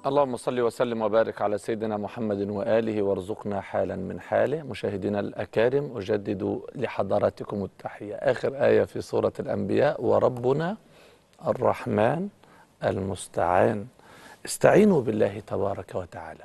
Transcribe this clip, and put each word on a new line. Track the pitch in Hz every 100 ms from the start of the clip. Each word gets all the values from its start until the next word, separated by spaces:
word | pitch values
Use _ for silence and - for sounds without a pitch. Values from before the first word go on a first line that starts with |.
اللهم | 147 139 135
صل | 120 - 123
وسلم | 117 - 127 113
وبارك | 107 110 107 -
على | 104 104
سيدنا | - 113 110 107
محمد | 101 - 110 98 101
وآله | 104 98 113 113 107
وارزقنا | 98 95 92 107 104 98
حالا | - 98 95
من | 95 92 90
حاله. | - 107 113 151
مشاهدينا | 139 104 107 101 104 104
الأكارم، | 104 123 104 107 117 139 143 120
أجدد | 95 104 104 98 101 101 -
لحضراتكم | - 120 - 101 101 101 - - 107
التحية. | 95 - - - 104
آخر | 104 135 117 120 139
آية | 117 110
في | 101 110
سورة | - 117 104 -
الأنبياء: | - 107 101 107 139 -
"وربنا | 113 104 117 123 123 143 170 220 _ - - _ _ _ -
الرحمن | 113 110 101 123 104 113 156 202 _ - - _ _
المستعان". | - 101 95 95 - - 87 90 113 107 110 _ - - - -
استعينوا | - - 131 143 208 165
بالله | 113 107 107 104
تبارك | - 101 98 98 95
وتعالى | 98 90 90 82 78